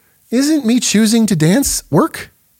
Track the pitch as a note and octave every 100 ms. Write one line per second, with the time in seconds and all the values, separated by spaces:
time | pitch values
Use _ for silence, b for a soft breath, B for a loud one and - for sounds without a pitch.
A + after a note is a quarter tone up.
0 | b b _ A#3 C#4+ D#4+ A3+ B3 - G3+
1 | A3 A#3 A3 E3+ D#3 A3+ C#4 - - D#3
2 | D#4+ - - _ _